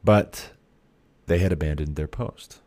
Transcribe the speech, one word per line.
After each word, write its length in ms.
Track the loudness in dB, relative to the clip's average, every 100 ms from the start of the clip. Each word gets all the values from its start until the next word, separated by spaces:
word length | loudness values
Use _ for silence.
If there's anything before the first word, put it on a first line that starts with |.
But 500 | 6 4 2 -8 -18 _ _ _ _ _ _ _ 0
they 100 | 2
had 140 | 2
abandoned 440 | 0 -2 -2 -6 -6
their 120 | -8
post. 540 | -8 -10 -12 -20 -20